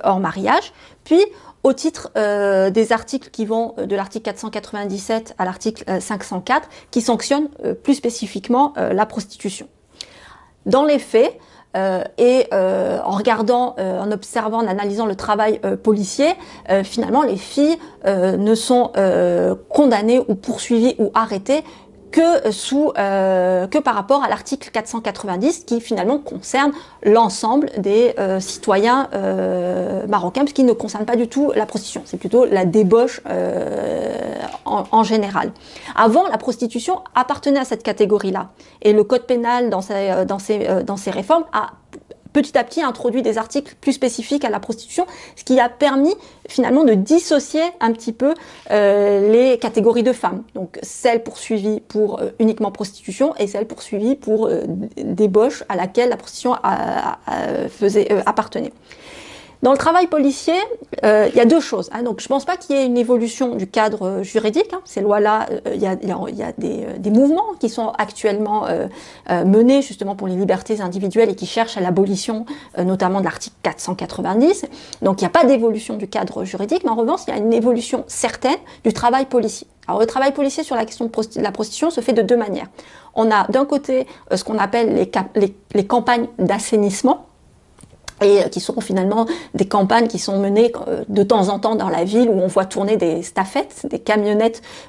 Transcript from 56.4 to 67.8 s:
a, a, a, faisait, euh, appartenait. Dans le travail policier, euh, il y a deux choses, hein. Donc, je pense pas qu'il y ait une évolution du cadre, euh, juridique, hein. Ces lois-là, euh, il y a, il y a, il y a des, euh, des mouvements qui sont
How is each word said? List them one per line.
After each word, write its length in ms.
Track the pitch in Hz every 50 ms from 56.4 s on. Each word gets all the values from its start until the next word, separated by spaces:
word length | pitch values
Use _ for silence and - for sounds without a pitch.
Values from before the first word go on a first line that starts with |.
| - 247 254
a, 40 | - -
a, 540 | 202 196 - - - - - - - - - _
a, 440 | - - - - - - - - -
faisait, 420 | - - 208 202 202 208 196 -
euh, 100 | 202 190 -
appartenait. 460 | 202 202 - 214 - - 208 254 - - _ _ _ - - - - - - - - - - - - - _
Dans 100 | - 247
le 60 | 277 269
travail 300 | - 320 330 359 359 349
policier, 500 | 320 302 277 285 262 - - - 330 370 415 - 480 - - - - - -
euh, 200 | 214 214 214 208 -
il 60 | - -
y 20 |
a 60 | 240
deux 140 | 226 320 330
choses, 280 | 277 - 240 190 175 - -
hein. 80 | 220
Donc, 180 | 240 240 202 -
je 80 | - -
pense 160 | 262 277 269
pas 140 | - 370 359
qu'il 180 | - - 277
y 20 | 277
ait 60 | 269
une 140 | 254 240 240
évolution 560 | 240 240 247 240 233 226 226 - 269 240 240
du 120 | - 190
cadre, 400 | 190 - 226 214 214 214 208 190
euh, 160 | 185 196 185
juridique, 520 | 196 190 - 220 220 214 208 330 440 - 349
hein. 80 | 370 -
Ces 160 | - - 202
lois-là, 460 | 196 208 202 214 208 214 214 220 - -
euh, 220 | - - - - -
il 60 | 190
y 60 | 202
a, 100 | 190 190 -
il 40 | -
y 60 | -
a, 60 | 185 - - -
il 80 | -
y 60 | 202
a 100 | - - - -
des, 260 | 180 175 - - -
euh, 140 | - - -
des 100 | 190 208
mouvements 460 | 208 233 277 285 320 359 440 440 359 -
qui 120 | - 226
sont 180 | - -